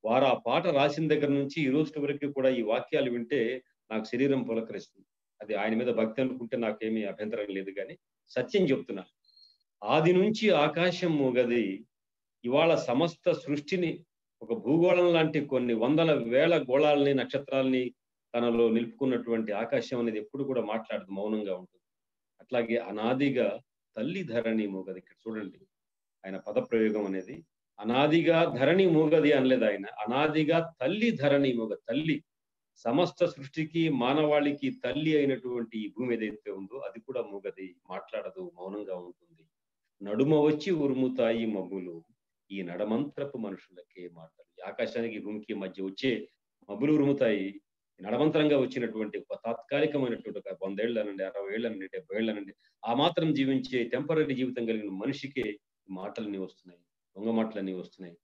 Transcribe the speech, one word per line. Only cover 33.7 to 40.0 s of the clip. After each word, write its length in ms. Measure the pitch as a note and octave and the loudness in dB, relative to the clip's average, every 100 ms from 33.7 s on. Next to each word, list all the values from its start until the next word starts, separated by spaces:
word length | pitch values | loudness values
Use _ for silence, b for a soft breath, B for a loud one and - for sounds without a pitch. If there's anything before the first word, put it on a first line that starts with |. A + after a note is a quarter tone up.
| E3 E3 | 0 0
మానవాళికి 840 | C3+ A#2+ D3 D3+ D3 C#3+ C#3+ C3+ - | 2 2 2 4 4 2 0 -4 -4
తల్లి 320 | C#3+ D3 D#3 D3+ | -4 -2 2 4
అయినటువంటి 640 | C#3+ B2+ B2 B2 A2+ A2 | 4 0 -2 -4 -4 -6
ఈ 100 | G#2 | -8
భూమి 260 | G#2+ B2+ | -6 -2
ఏదైతే 360 | A2+ G#2+ G#2 G#2 | -2 -2 -6 -10
ఉందో 280 | G2 G2 B2+ | -10 -10 -12
అది 220 | G#2 A#2 | -12 -14
కూడా 220 | A2 B2 | -10 -8
మూగది, 540 | A2 G2 G2 F#2+ F#2+ F2 _ | -6 -8 -10 -10 -16 -16 _
మాట్లాడదు, 640 | F#2 - A2 G2 F#2 F2+ | -12 -8 -10 -10 -12 -14
మౌనంగా 400 | E2+ F#2 G#2 G2 | -12 -10 -10 -8
ఉంటుంది. 480 | F2+ F2 F2 _ D#2+ _ _ _ _ _ _ | -10 -10 -20 _ _ _ _ _ _ _ _